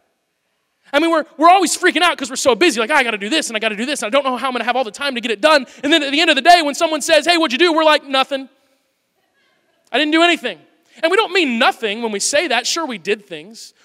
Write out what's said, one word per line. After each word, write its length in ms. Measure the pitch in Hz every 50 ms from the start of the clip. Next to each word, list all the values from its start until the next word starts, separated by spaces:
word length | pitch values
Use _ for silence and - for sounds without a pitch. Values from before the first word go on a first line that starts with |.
| _ _ _ _ _ _ _ _ _ _ _ _ _ _ _ _ _ _
I 80 | - 285
mean, 120 | 320 330
we're, 120 | 330 311 - - _ -
we're 120 | 302 339
always 280 | 370 392 349 269 - -
freaking 240 | 339 359 226 311
out 160 | 359 339 294 -
'cause 120 | 269 214
we're 60 | 262
so 200 | - - 285 233
busy. 240 | 196 339 349 247 226
Like, 120 | 220 226
"I 120 | 302 285 254
gotta 140 | 233 220 202
do 120 | - 220
this, 180 | 302 320 - -
and 80 | 226
I 40 | 214
gotta 180 | 220 220 214 196
do 80 | 233
this, 180 | 277 285 - 233
and 40 | 208
I 20 |
don't 160 | 220 285 269
know 100 | 269 254
how 120 | 233 240 269
I'm 60 | 254
gonna 120 | 240 220
have 100 | 240 240
all 80 | 254 262
the 80 | -
time 240 | - - 285 285 262
to 60 | 233
get 100 | 208 233
it 80 | 220 202
done." 260 | 202 302 311 285 247 - - -
And 120 | - 285 330
then 100 | 320 294
at 80 | 277
the 80 | 277 302
end 100 | 349 330
of 60 | 294
the 60 | 269
day, 200 | 247 339 349 359
when 140 | 311 285 269
someone 260 | - 339 320 311 294
says, 240 | - - 320 302 -
"Hey, 120 | 320 349 330
what'd 160 | 330 294 233
you 40 | 247
do?" 140 | 339 359
we're 140 | 311 330 320
like, 180 | 311 302 294 294
"Nothing. 460 | 277 262 269 262 - 277 269 269 - _ _ _ _ _ _ _ _ _ _ _ _ _ _ _ _ _ _ _ _ _ _ _ _ _ _ _ _ -
I 40 | 254
didn't 140 | 311 302
do 100 | 311 320
anything." 400 | 339 349 330 226 240 233 175 147 - _ _ _ _ _ _ -
And 80 | - 330
we 60 | 370
don't 160 | 453 427 349
mean 260 | 349 392 330 262 233 226
nothing 440 | 262 359 381 - 233 208 202 233
when 100 | 240 220
we 80 | 208 202
say 300 | - - - 294 349 311
that. 180 | 233 233 247 -
Sure, 180 | - 339 330
we 120 | 262 233 196
did 280 | 151 185 214 214 -
things. 480 | - 175 151 156 208 233 - - - _ _ _